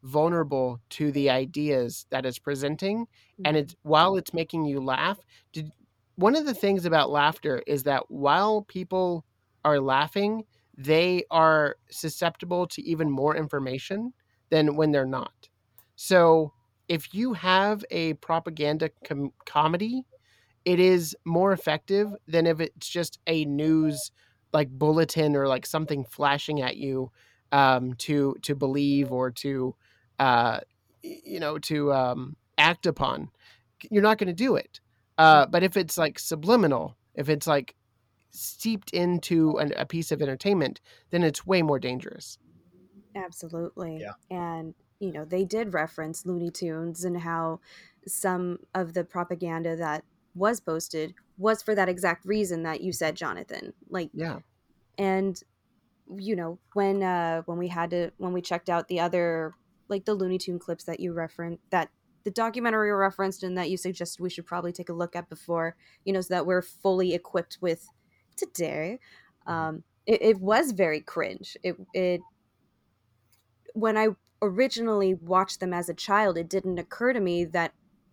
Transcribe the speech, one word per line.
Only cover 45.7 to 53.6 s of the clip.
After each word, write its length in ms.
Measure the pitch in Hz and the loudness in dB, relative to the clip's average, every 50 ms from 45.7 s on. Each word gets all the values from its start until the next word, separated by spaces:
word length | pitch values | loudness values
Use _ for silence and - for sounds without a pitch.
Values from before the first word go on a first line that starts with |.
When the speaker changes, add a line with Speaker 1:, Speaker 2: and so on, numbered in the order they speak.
| 175 | -2
Speaker 2:
reference 520 | 160 151 160 - - 156 156 165 - - | -2 -4 -4 -6 -10 -8 -8 -8 -8 -6
Looney 240 | 180 180 175 175 170 | -6 -4 -4 -4 -6
Tunes 560 | 170 - 185 170 160 160 165 170 165 170 175 | -6 -6 -6 -6 -4 -4 -6 -8 -8 -6 -4
and 160 | 180 175 175 | -4 -4 -4
how 400 | 170 165 165 165 165 165 160 160 _ - - - - - _ _ _ | -4 -4 -4 -2 -2 -4 -4 -6 _ -20 -20 -20 -20 -20 _ _ _
some 540 | 185 - - - 190 185 180 180 180 175 - - _ _ | -10 -8 -4 -2 -2 -2 -2 -2 -4 -6 -8 -12 _ _
of 180 | 190 185 165 170 | -4 -4 -2 -4
the 100 | 180 170 | -6 -6
propaganda 720 | - - 180 175 175 180 165 180 170 165 165 165 170 165 | -4 -4 -6 -4 -4 -6 -6 -6 -6 -4 -4 -4 -4 -4
that 280 | 160 170 156 151 156 - _ _ _ _ _ _ | -4 -4 -4 -4 -6 -8 _ _ _ _ _ _
was 260 | 175 190 214 233 214 | 0 0 0 0 0
posted 540 | _ - 160 160 165 - - 160 156 165 180 _ _ _ _ | _ -4 -4 -4 -6 -6 -6 -6 -6 -6 -10 _ _ _ _
was 240 | - 185 220 220 214 - | -2 0 0 0 0 0
for 100 | - 214 | -2 0
that 160 | 202 190 180 | 2 2 0
exact 360 | 180 175 185 180 170 - _ | 0 0 0 -2 -2 -2 _
reason 380 | 185 208 214 208 180 175 165 165 | -4 -2 0 0 -2 -2 -4 -4
that 180 | 160 160 - | -6 -6 -4
you 100 | - 185 | -6 -6
said, 240 | 170 - 165 156 160 | -4 -2 -2 -4 -4
Jonathan. 580 | - 165 143 87 87 175 _ - - | -4 -8 -8 -8 -8 -10 _ -12 -12